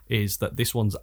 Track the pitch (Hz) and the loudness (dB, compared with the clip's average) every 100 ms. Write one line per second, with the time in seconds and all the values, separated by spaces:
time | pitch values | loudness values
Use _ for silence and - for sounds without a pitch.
0 | - 113 101 - 104 - 117 120 107 - | -2 0 0 -2 -2 0 0 2 0 0